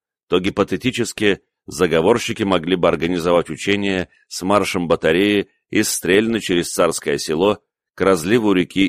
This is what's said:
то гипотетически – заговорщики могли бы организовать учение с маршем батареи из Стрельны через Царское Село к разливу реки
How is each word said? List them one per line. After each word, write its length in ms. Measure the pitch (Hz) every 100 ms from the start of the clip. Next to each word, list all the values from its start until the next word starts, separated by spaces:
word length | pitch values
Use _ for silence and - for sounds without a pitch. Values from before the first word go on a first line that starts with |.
| _ _ _
то 100 | 90
гипотетически – 1000 | 92 101 98 92 123 120 113 - 104 92 _ _ -
заговорщики 760 | 69 90 82 85 117 - 107
могли 320 | 104 92 80 92
бы 100 | 85
организовать 640 | 82 82 90 82 87 82
учение 580 | 76 - 101 101 95 87 _ _
с 140 | -
маршем 440 | 92 101 92 98 87
батареи 640 | 85 80 82 101 104 - _ _
из 220 | - 107
Стрельны 480 | - - 95 113 113
через 340 | - 87 82
Царское 460 | - 87 82 - 71
Село 400 | - 78 98 101 _ _ _
к 80 | -
разливу 500 | 95 92 80 120 107
реки 360 | 92 87 -